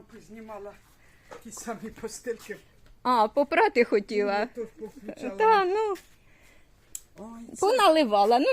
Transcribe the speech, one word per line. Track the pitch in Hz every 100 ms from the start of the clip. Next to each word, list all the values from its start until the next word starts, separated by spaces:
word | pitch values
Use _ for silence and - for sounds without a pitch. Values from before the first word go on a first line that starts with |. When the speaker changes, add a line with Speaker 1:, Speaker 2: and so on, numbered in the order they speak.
| -
Speaker 1:
познімала | 220 160 220 220 208 202 - _ _ _ _ - -
ті | 233
самі | - 233 202 214 -
постельки. | 220 - 247 220 - 185 - _ - -
Speaker 2:
А, | 247 247 214
попрати | - 285 330 440 240
хотіла? | 233 220 208 208 202 202
Speaker 1:
Ну, | 240 -
то |
ж | 220 -
повключала. | 214 - 208 - - 392
Speaker 2:
Та, | 440 427 359
ну. | 403 440 381 - _ _ _ - - _ _ _ - - -
Speaker 1:
Ой, | 214 233 233 -
це |
Speaker 2:
Поналивала. | 392 508 392 320 254 202 202 247
Ну, | 381